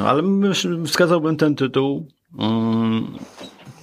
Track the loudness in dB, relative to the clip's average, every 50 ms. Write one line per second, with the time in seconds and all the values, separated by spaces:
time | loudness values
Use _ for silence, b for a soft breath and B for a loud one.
0 | 2 2 2 2 2 2 2 2 2 2 0 0 -2 -4 -4 -4 -4 -4 2 2
1 | 4 4 4 2 2 0 0 2 2 2 2 2 0 0 0 0 0 0 -2 -4
2 | -8 -12 _ _ _ _ -8 -4 -2 0 0 0 0 0 0 0 0 0 0 -2
3 | -4 -6 -10 -14 -16 -18 -20 -20 -20 -20 -20 -20 -20 -20 -16 -8